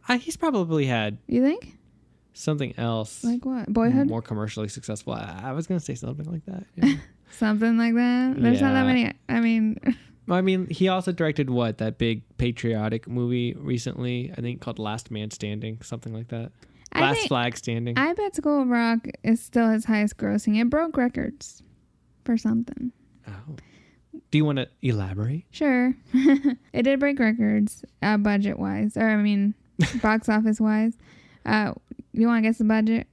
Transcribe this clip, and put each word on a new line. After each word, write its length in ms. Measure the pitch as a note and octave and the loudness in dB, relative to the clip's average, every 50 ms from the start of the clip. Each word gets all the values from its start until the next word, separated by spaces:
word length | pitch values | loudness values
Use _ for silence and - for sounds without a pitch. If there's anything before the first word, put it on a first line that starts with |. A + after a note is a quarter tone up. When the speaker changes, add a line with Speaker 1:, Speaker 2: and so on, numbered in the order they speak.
| _ | _
Speaker 1:
Uh, 120 | - B3 A#3+ | 0 -2 -2
he's 180 | - E4 D#4+ | -2 -6 -6
probably 480 | - - D#4+ C4+ G3+ F3 D#3+ D#3+ D#3 C#3 | -2 -2 0 0 0 0 0 0 0 2
had 320 | C3 B2 A2+ G#2+ G#2+ G#2+ A#2 _ | 2 0 0 0 -2 -4 -8 _
Speaker 2:
You 140 | - B3 A#3+ | -2 0 2
think? 360 | B3+ C#4 E4+ A#4+ - - - - _ _ _ _ _ _ _ _ _ _ _ | 2 2 0 -2 -8 -18 -20 -20 _ _ _ _ _ _ _ _ _ _ _
Speaker 1:
something 400 | - - D#3+ D#3 D3 C#3 A#2+ - | -6 -4 -2 -2 -2 -4 -6 -6
else 480 | - A#2 A#2 A2+ A2 A2 - - - - | -4 -4 -2 -2 -2 -4 -6 -10 -4 -2
Speaker 2:
Like 220 | A#3 A#3+ B3 - | -2 -2 -2 -4
what? 260 | C4 C4 B3 G#3+ - | -4 -6 -6 -4 -2
Boyhood? 360 | G#3 A3+ A3+ A#3+ B3+ C4+ C#4 C#4+ | 0 2 2 4 4 4 2 2
Speaker 1:
more 120 | A2 A#2 | 0 -2
commercially 480 | A2+ - A2 G#2 G#2+ G#2+ - A2 G#2+ G#2 | -4 -4 -4 -4 -4 -4 -4 -6 -6 -6
successful. 460 | - - - - G#2+ G#2 - - A#2+ | -8 -10 -8 -8 -8 -8 -6 -8 -8
I, 260 | A#2 G#2+ G2+ E2+ F#2 G#2+ | -8 -8 -10 -12 -10 -10
I 80 | C3 | -6
was 140 | C3 D#3 E3 | -6 -6 -4
gonna 140 | - F#3 E3+ | -2 -4 -4
say 140 | - - C3+ | -2 -6 -10
something 320 | A#2+ - - C#3 D3 D3+ D#3 | -8 -8 -8 -8 -8 -8 -8
like 140 | E3+ D#3+ - | -8 -10 -10
that. 200 | - F#3+ F#3 G3 _ _ | -10 -12 -12 -14 _ _
Yeah. 220 | E3+ E3 C#4 C#4 - - - - | 2 2 2 2 0 -6 -16 -20
Speaker 2:
<laughs> 160 | _ _ _ | _ _ _
Something 480 | - - A#3 G#3+ G#3+ G#3 A3+ A3+ A#3 A3+ | -6 -2 0 0 2 2 2 2 2 2
like 160 | A#3 A#3 A#3 | 2 2 2
that? 400 | A#3 B3 B3 B3 B3 B3+ C4 C4 | 2 2 2 2 2 2 0 0
There's 240 | C#4 A#3+ A#3 B3 B3+ | 2 4 4 4 4
not 140 | C#4 C4+ C4 | 4 4 4
that 80 | C4 C4 | 4 4
Speaker 1:
Yeah. 60 | B3+ | 4
Speaker 2:
many, 200 | B3+ B3 A#3 - - _ _ - | 4 2 2 0 -4 _ _ -2
I 100 | A#3 A#3 | 0 2
mean 380 | A#3 A3+ A3+ A3+ A3 G#3+ G#3+ - - - A#3 - - | 2 4 4 2 2 0 -2 0 0 -2 -2 -2 -8
<laughs> 240 | - - _ _ - | -20 -20 _ _ 0
Speaker 1:
I 140 | F3 F3+ | 0 2
mean, 260 | F#3 F#3+ F#3+ F#3 F#3 - | 4 2 2 2 0 -4
he 200 | E3 - F#3 F#3+ | 0 2 2 2
also 240 | F#3 F#3 F3+ F#3+ | 2 2 0 -2
directed 360 | F3 E3+ E3 D#3 D3 - C#3+ C3 | -2 0 0 0 2 0 0 0
what? 300 | B2 B2 A#2+ A2+ A2 - | 2 2 2 0 0 -2
That 180 | A2 A2 A2+ _ | -4 -4 0 _
big 240 | A#2 A#2 A2+ - - _ _ - | 0 0 0 -2 -6 _ _ -2
patriotic 720 | B2 B2 A#2 - - A#2 A2+ G#2+ G#2+ A2 A2+ A2+ - - | -2 -2 -2 -2 -2 -2 -2 0 -2 -2 -4 -4 -6 -6
movie 460 | A#2+ B2 A#2+ A#2+ B2 B2 A#2+ A#2+ - | -4 -2 0 0 0 0 -2 -2 -4
recently, 760 | - C#3+ C#3 B2+ A#2 A#2 B2+ - - B2 B2 B2 A#2+ B2 C#3+ - | -6 -4 -4 -4 -4 -4 -6 -6 -6 -4 -4 -4 -4 -6 -8 -8
I 40 | - | -8
think, 180 | A#2+ A#2+ B2 - | -6 -6 -8 -8
called 180 | - A#2+ B2 - | -10 -10 -8 -6
Last 320 | A2 G#2 G#2+ A2+ - - | -6 -6 -6 -8 -10 -10
Man 200 | A2 G#2+ G#2+ G#2+ | -8 -8 -8 -8
Standing, 480 | - - - G#2 G#2 G#2+ A2+ A2 A2 A2+ | -8 -8 -8 -6 -6 -6 -8 -10 -10 -12
something 300 | A2+ - A#2+ A#2 - A#2 | -12 -12 -12 -12 -10 -10
like 160 | A2 A2 A#2 A#2 | -10 -10 -10 -10
that. 240 | A#2+ A#2 A#2 - _ _ - _ _ - _ - | -10 -10 -10 -12 _ _ -20 _ _ -18 _ -8
Speaker 2:
I 80 | - - | 0 2
Speaker 1:
Last 160 | C3+ C3+ C#3+ | 2 2 2
Speaker 2:
think, 120 | D#3 G#4+ - | 0 0 0
Speaker 1:
Flag 280 | C#3+ B2 A#2+ B2 A#2 | 0 0 0 -2 -4
Standing. 420 | - - B2+ A#2 A#2 A#2+ A#2+ A#2 F3 | -6 -6 -4 -4 -2 -2 -2 0 0
Speaker 2:
I 140 | C4+ D#4 | 0 0
bet 240 | F4 - G#4 G4+ - | 0 -2 -4 -4 -4
School 240 | - C#4+ D4+ D4 C#4+ | -2 -2 0 0 2
of 60 | C4+ B3 | 2 2
Rock 380 | A#3+ A#3 A#3 A3+ A#3 A#3 - - - - | 2 2 2 2 0 0 -2 -6 -14 -4
is 180 | - A3+ A3+ A#3 | 0 2 2 2
still 280 | - - - A#3+ A#3 A3+ | 0 0 2 2 4 4
his 160 | A3 G#3+ A3+ | 2 2 2
highest 300 | - A3 G#3 G#3 G#3 - - | 2 2 2 2 0 -2 -2
grossing. 400 | A3 G3+ G#3 G#3+ - A3 G#3 G#3+ | -4 -2 0 0 2 2 2 2
It 80 | A#3+ A#3+ | 2 2
broke 260 | C4+ D4+ E4 E4 D4+ | 2 0 0 0 0
records 680 | C#4 B3 B3 - B3+ - A#3+ C#4+ - - - - - - _ - _ _ _ _ _ _ _ _ _ _ | 0 0 0 0 -2 -6 -6 -6 -10 -20 -20 -20 -20 -20 _ -20 _ _ _ _ _ _ _ _ _ _
for 140 | - A#3 A3+ | 0 0 0
something. 520 | - A3 A3+ A3+ A#3+ - - - B3 B3 - _ _ _ _ _ _ A2 | 2 0 0 0 -2 -4 -8 -8 -8 -10 -10 _ _ _ _ _ _ -16
Speaker 1:
Oh. 280 | G2 F#2+ A2+ D3+ D3 - - _ _ - _ _ _ _ _ _ - - _ _ | -16 -16 -14 -16 -16 -18 -18 _ _ -20 _ _ _ _ _ _ -20 -20 _ _
Do 80 | - D3+ | 2 2
you 60 | D3+ | 2
wanna 220 | D3 C#3+ C3+ B2 - _ _ | 2 0 -2 -4 -6 _ _
elaborate? 640 | - B2+ A2+ G#2 F#2+ F#2 F#2+ G2 G#2+ A#2+ C#3+ E3 - _ | -2 -2 0 0 -2 -4 -4 -4 -4 -4 -4 -6 -8 _
Speaker 2:
Sure. 440 | - - D#4 D4 B3+ B3 B3 B3+ B3+ - - | -6 -2 0 2 2 2 2 0 -2 -4 -8
<laughs> 680 | - - B3+ C4+ D4 C#4 C#4 C#4 C#4+ B3 - _ _ | 0 0 4 6 6 4 6 4 0 -2 -2 _ _
It 120 | - B3 A#3 | -2 0 2
did 140 | C4+ C#4 C4 | 2 2 2
break 180 | C#4+ C#4+ C#4+ C#4 | 2 0 2 2
records, 680 | A#3+ A3 A3 A#3 G#3+ G#3 G#3+ G#3+ G#3 G#3 - - - _ _ _ | 2 2 2 2 0 2 2 2 0 0 -2 -10 -18 _ _ _
uh, 140 | - G3+ G#3+ | 0 2 2
budget-wise, 800 | G#3 G3+ G#3 G3+ G3+ G3+ G3+ - - F#3+ G3 G3 G#3 G#3+ G#3+ - | 2 2 2 2 2 0 0 -2 -2 -4 -4 -2 -2 -2 -2 0
or 100 | G#3+ A3 A3 | 0 2 2
I 60 | G#3+ | 2
mean, 380 | G#3 G#3 G#3 G#3 G3+ G3+ G#3 G#3+ _ _ _ _ - | 2 2 2 2 2 2 0 -2 _ _ _ _ 0
Speaker 1:
<laughs> 240 | E3 - - A#3+ | 0 0 0 0
Speaker 2:
box 260 | - G#3+ A3 A3 - - | 2 2 2 2 2 2
office-wise. 680 | G#3+ G#3+ A3 A3 G#3+ - A3 G#3+ G#3+ G#3+ A3 A3+ A#3 _ - - - - - - - - _ | 2 2 2 2 2 2 2 2 2 2 2 0 -2 _ -18 -20 -20 -20 -20 -20 -20 -10 _
Uh, 300 | - - G#3+ G#3 - - - _ _ - - - _ | 0 0 2 0 -2 -4 -8 _ _ -18 -18 -18 _
you 140 | - - A3+ A#3 | 0 2 4 4
wanna 120 | A#3 A3+ | 4 4
guess 160 | A3 A3 A3+ | 2 2 2
the 80 | - A3+ | 2 2
budget? 440 | G#3+ A3 A3 A3 A3 A3+ A3+ - _ | 2 4 4 4 2 0 0 -2 _